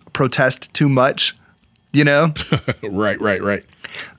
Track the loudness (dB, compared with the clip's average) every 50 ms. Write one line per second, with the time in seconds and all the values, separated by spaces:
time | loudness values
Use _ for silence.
0 | _ -14 _ -2 0 0 2 2 2 2 0 -2 -6 -10 _ 0 2 2 4 4
1 | 2 2 2 0 -4 -4 -4 _ _ _ _ _ _ _ _ _ _ _ 2 2
2 | 4 4 4 4 2 2 -2 -4 -4 -4 -4 -4 -2 -6 -8 -6 -8 -6 -4 -2
3 | -2 -2 -2 0 -2 -2 -2 0 -2 -4 -4 -4 -6 _ _ _ -20 -18 -16 -16
4 | -18 -18 -10